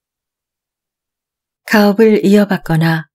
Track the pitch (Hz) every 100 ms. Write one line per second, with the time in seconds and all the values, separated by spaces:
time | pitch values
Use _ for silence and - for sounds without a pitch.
0 | _ _ _ _ _ _ _ _ _ _
1 | _ _ _ _ _ _ - 214 202 202
2 | 220 208 202 208 202 185 - 160 165 160
3 | 156